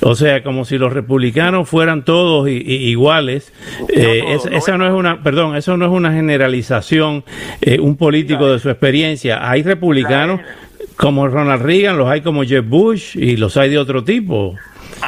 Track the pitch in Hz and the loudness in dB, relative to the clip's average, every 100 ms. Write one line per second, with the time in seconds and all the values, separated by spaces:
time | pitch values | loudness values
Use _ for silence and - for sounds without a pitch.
0 | - 117 147 135 127 131 120 131 127 135 | 0 2 2 2 -2 -6 -4 -2 -2 -2
1 | 117 135 123 120 175 185 160 160 165 160 | -2 0 0 0 0 0 0 0 2 0
2 | 131 170 180 156 139 123 - 131 123 117 | 0 2 2 2 0 -2 -4 -2 0 2
3 | 139 160 139 139 - - - - - - | 4 2 0 -4 -8 -18 -16 -10 -2 2
4 | 117 113 - 143 123 160 170 185 185 190 | 4 2 0 -2 -2 -2 -2 0 0 0
5 | 175 165 147 143 160 147 151 180 175 185 | 0 -2 -2 0 -2 -2 -2 0 0 2
6 | 170 160 156 143 131 127 113 123 - 160 | 0 0 0 2 0 0 -2 -4 0 0
7 | 156 147 - - - - - 127 147 143 | 0 -2 -10 -14 -14 -2 2 2 2 2
8 | 160 151 147 143 139 127 135 120 139 135 | 2 2 0 2 2 2 -2 0 0 2
9 | 160 147 131 110 120 131 156 185 175 143 | 0 -2 -4 -4 0 0 0 0 2 0
10 | 139 135 160 190 151 - - - - - | 2 0 0 -4 -8 -18 -20 -18 -14 -2
11 | 147 143 139 135 143 131 127 180 202 175 | 0 2 0 0 0 0 2 2 2 0
12 | 127 151 156 147 131 135 113 147 220 214 | 0 0 -2 -2 0 0 2 2 2 0
13 | - - 123 117 110 139 139 147 135 131 | -6 -2 0 0 0 2 2 2 0 -2
14 | 117 233 196 113 98 95 - - - - | -2 -2 -2 -2 -4 -6 -16 -20 -20 -12